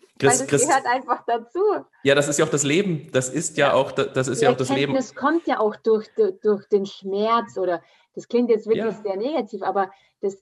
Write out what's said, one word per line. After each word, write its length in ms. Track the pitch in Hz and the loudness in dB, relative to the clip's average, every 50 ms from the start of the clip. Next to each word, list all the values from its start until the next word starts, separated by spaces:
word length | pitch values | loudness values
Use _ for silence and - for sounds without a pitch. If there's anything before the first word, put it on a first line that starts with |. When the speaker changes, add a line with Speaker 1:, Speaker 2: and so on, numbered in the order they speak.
| _ _ _ - - | _ _ _ 0 2
Speaker 1:
Weil 160 | 139 - 247 | 2 2 2
Speaker 2:
Chris-, 0 | |
Speaker 1:
das 100 | 262 269 | 0 0
Speaker 2:
Chris-, 200 | 143 143 247 302 | 0 0 2 4
Speaker 1:
gehört 180 | 294 269 - | 2 2 2
einfach 380 | 247 247 262 254 - - - - | 0 -2 -2 0 -2 -4 -4 -2
dazu. 340 | - 233 233 233 - - 349 392 427 381 - 269 _ _ _ - | -4 -4 -4 -4 -6 -4 0 0 2 0 0 -4 _ _ _ 2
Speaker 2:
Ja, 120 | 135 139 | 2 4
das 140 | 143 143 151 | 4 4 0
ist 100 | 147 - | 2 0
ja 60 | 160 | 0
auch 60 | 151 | 2
das 120 | - 143 - | 2 0 0
Leben. 460 | 139 147 170 208 196 170 147 - - - | 2 0 0 0 0 -2 -4 -6 -2 -2
Das 160 | 127 127 127 | -2 -2 -2
ist 280 | 131 143 165 - - | -4 -4 -6 -4 0
ja 120 | - 143 139 | 2 2 4
Speaker 1:
Ja. 40 | - | 4
Speaker 2:
auch, 200 | 127 139 139 - | 4 2 0 0
da-, 120 | - 135 | -2 -2
das 220 | - - 135 131 127 | -2 0 -2 -2 -2
ist 120 | 113 - | 0 2
Speaker 1:
Die 40 | 151 | 2
Speaker 2:
ja 60 | 131 | 2
auch 60 | 123 | 2
das 140 | 127 131 123 | 2 0 -2
Leben. 240 | 139 131 139 - - | 0 0 0 0 0
Speaker 1:
Erkenntnis 180 | 269 247 - - | -2 -2 -4 -8
kommt 320 | - 254 285 320 339 - | -4 -2 0 0 0 -2
ja 120 | - 262 - | -2 -2 0
auch 160 | 220 214 214 | 0 -2 -2
durch, 360 | - - 233 220 214 214 - - | -2 0 0 0 0 0 -4 -2
du-, 180 | - 220 190 190 | 0 0 0 0
durch 360 | - - 214 208 196 202 - | -2 0 0 0 0 -2 0
den 180 | - 202 196 | 0 0 0
Schmerz 720 | 196 - - 196 190 190 202 208 220 226 233 226 202 - 190 | 0 -8 -12 -10 -6 -4 -2 0 2 2 0 0 -2 -6 -4
oder, 240 | 185 180 175 165 - _ _ _ _ _ - | -2 -2 -2 -4 -6 _ _ _ _ _ -18
das 140 | - - - | -18 -10 -2
klingt 220 | - 240 247 233 | 0 0 2 4
jetzt 160 | 233 214 214 208 | 2 0 2 0
wirklich 280 | 226 214 214 226 196 | -2 0 0 -4 -4
Speaker 2:
Ja. 60 | - - | -6 -6
Speaker 1:
sehr 140 | 202 190 | -6 -6
negativ, 460 | 190 214 269 311 294 220 208 - 190 190 | -4 -4 -4 -2 -4 -4 -6 -8 -8 -6
aber 280 | - 190 202 196 185 - _ _ _ _ _ | -4 -2 -2 -2 -2 -4 _ _ _ _ _
das 140 | - 196 196 - | -6 -6 -6 -6